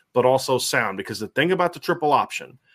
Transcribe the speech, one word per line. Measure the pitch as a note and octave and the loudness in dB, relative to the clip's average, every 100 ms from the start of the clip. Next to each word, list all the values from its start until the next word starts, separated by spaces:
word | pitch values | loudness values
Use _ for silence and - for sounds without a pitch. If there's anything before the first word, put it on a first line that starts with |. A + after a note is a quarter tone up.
| _ | _
but | B2+ B2+ | 2 4
also | C3 - B2+ | 4 2 -2
sound. | - C3+ A2 G2 | 0 -2 -2 -4
Because | G2+ G#2 | -8 -8
the | G#2+ | -6
thing | - E3 | 0 0
about | F#3 F3 | 2 0
the | E3 | -2
triple | - E3+ D3+ | -4 -2 2
option | C3 G2 - C2+ B2+ _ | 2 0 -6 -12 -20 _